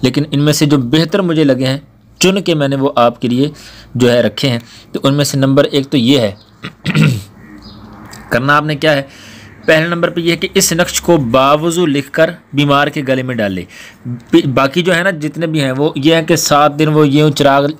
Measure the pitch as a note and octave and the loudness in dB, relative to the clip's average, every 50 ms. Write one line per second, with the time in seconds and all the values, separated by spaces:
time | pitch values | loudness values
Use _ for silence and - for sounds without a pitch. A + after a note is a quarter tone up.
0 | - B2+ C3 D#3 D3 - - C#3 C#3+ D3+ D3 - D#3+ D3 D3 C#3+ B2+ A#2+ C3+ D#3 | -2 -2 0 -2 -4 -2 -2 0 2 2 2 2 2 2 2 0 0 0 0 0
1 | E3 E3 - G3+ F#3+ F3 E3 D#3 D#3 C#3 C3 B2 C3 C3 C3+ C#3 - - _ _ | 0 0 0 -2 0 0 0 0 2 2 2 0 0 -4 -4 -6 -8 -16 _ _
2 | _ _ _ _ - F3+ F#3+ G3+ F3+ - E3+ D#3 C#3+ C3+ C#3 C#3 C3+ C#3 - - | _ _ _ _ 0 0 0 0 -2 -2 -2 0 0 -2 -2 0 -2 -2 0 2
3 | A#2+ A#2+ A#2 - - A#2+ A#2+ B2+ C3+ D3+ D3+ - - - - - - - - B2 | 2 2 0 -2 -4 -4 0 0 -2 -2 -4 -10 -20 -20 -20 -20 -20 -10 -2 0
4 | B2 A#2+ A#2+ B2 A2+ G#2+ G#2 - - C#3 A#2+ A#2 - - - - - - - - | 2 2 2 2 0 0 -2 -2 -4 -2 -2 -4 -6 -10 -20 -20 -20 -12 -12 -4
5 | - C3+ C#3 C#3+ C#3+ - - C#3 C3+ C3+ C3+ C#3 C#3+ - - C#3+ C3+ C3+ - C#3+ | -2 0 0 0 -2 -2 0 0 0 2 4 2 2 2 0 -2 -4 0 -2 0
6 | A2+ A#2+ C#3 C#3 A#2 G2+ G2 - - _ _ _ - - - _ _ - - D3+ | 2 2 2 2 2 -2 -4 -8 -18 _ _ _ -16 -16 -16 _ _ -4 0 2
7 | D#3 D3+ B2 G#2+ - - - - - - - - - - - - - - - - | 2 2 0 -2 -8 -12 -20 -20 -20 -20 -20 -20 -20 -20 -20 -20 -20 -20 -20 -20
8 | - - - - - - - A#2 B2+ C#3 D3 D3+ D3 D3+ D#3 C#3 D3+ D#3 D3+ C#3 | -20 -20 -20 -20 -12 -4 -4 -2 0 2 0 0 0 -2 -4 -2 0 0 0 0
9 | C#3 - - - - - - - - - - - - - D#3+ D#3 D#3+ E3+ F3 E3+ | -2 -8 -14 -20 -20 -20 -20 -20 -20 -20 -20 -10 0 2 2 2 2 -2 -2 -2
10 | E3+ E3+ E3+ F3 E3+ E3+ E3+ E3 E3+ - - G3 F3+ - E3+ E3 F3 E3+ - - | -2 -4 -4 -2 -2 -2 -2 -2 -4 -2 -2 0 0 0 0 -2 -2 -2 -2 -6
11 | - - F3 E3 C3+ A2+ A#2 C3 C3 C#3 D3 D3+ D#3 E3+ D#3+ E3+ F3+ D#3+ C3+ C#3+ | 0 2 2 2 2 2 2 2 4 4 2 2 0 -2 -2 -2 -2 0 0 -2
12 | C3+ - - - D#3+ E3 F3 - _ _ - C#3 D3 C#3+ C#3+ C#3 C#3+ D3 C#3+ D3+ | -4 -4 -2 0 0 0 -2 -8 _ _ -2 -2 0 2 2 2 2 0 -2 -6
13 | C#3+ C3 C3 C3 B2+ B2+ B2+ A2+ A2 G2+ F#2+ F#2 E2+ - - - - - - - | -4 -2 -2 -2 -2 -6 -4 -4 -4 -4 -4 -6 -8 -12 -16 -20 -20 -20 -20 -18
14 | - B2 A#2+ A2+ - - - E3 - D3 B2+ C3 C3+ C#3 - F3 F3 F3+ F3+ E3 | -12 -12 -12 -12 -8 0 0 2 2 2 0 0 0 0 0 -2 0 0 0 0
15 | F3 G3 F#3+ D#3 D3 D#3 C#3+ D#3 E3+ E3 D#3 D#3 C#3+ C3+ C3 C3 C#3+ D#3+ - C#3+ | 0 -2 -4 -4 -8 -8 -8 -6 -6 -4 -2 -2 -2 -2 -2 -2 -2 -2 -2 0
16 | C3+ D#3 E3 E3 D#3+ D#3+ E3+ D3+ - - D3+ C#3+ D3 D3+ C#3+ D3 D#3 D3+ D#3 D3+ | 0 2 2 2 2 0 0 0 0 2 2 4 4 2 2 2 0 2 4 2
17 | D3+ C#3+ C3+ D3 D3+ D#3 D3 - D3 C#3 C#3 C#3 C#3+ C#3+ D#3 D#3 | 2 4 4 2 2 2 2 2 2 2 2 2 0 -2 -4 -8